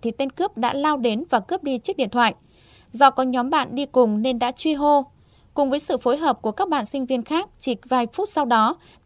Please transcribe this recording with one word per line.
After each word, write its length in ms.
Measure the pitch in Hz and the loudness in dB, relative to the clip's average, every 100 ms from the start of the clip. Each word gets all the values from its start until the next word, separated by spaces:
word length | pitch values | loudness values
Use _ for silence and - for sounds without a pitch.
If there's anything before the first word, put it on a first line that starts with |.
thì 80 | 233 | -6
tên 200 | 226 269 | -4 -6
cướp 260 | - 370 226 | -2 -4 -2
đã 180 | 247 | -2
lao 220 | 277 302 294 | 0 -2 0
đến 280 | 233 214 339 | 0 -2 -2
và 100 | 226 | -2
cướp 220 | - 381 | -2 -6
đi 160 | 294 247 | -4 -4
chiếc 180 | - 381 | -4 -4
điện 140 | 214 | -2
thoại. 240 | 240 226 - _ _ _ _ _ | 2 0 0 _ _ _ _ _
Do 180 | 233 269 | 4 4
có 120 | 262 | 4
nhóm 280 | 262 247 254 | -2 0 0
bạn 240 | 302 247 | -2 -2
đi 120 | 254 277 | -6 0
cùng 360 | 254 226 214 | 2 4 2
nên 160 | 254 240 | -2 -2
đã 140 | 247 | -4
truy 220 | - 320 | -2 -4
hô. 300 | 285 294 285 269 _ _ _ _ | 0 4 4 2 _ _ _ _
Cùng 160 | - 277 | -2 0
với 80 | 285 | 0
sự 200 | - 262 | -2 -2
phối 180 | 247 285 | 0 0
hợp 260 | 320 226 | 0 0
của 100 | 220 | -4
các 160 | 208 392 | -2 -2
bạn 180 | 285 208 | -2 -2
sinh 200 | 277 254 | -6 -2
viên 160 | 254 | -4
khác, 260 | 220 320 415 - | -2 -4 -4 -8
chỉ 180 | 269 226 - | -4 -4 -2
vài 180 | 254 233 | 0 0
phút 160 | - 415 | -4 -4
sau 160 | 311 | -2
đó, 320 | 254 233 220 339 - _ | 2 2 2 0 -12 _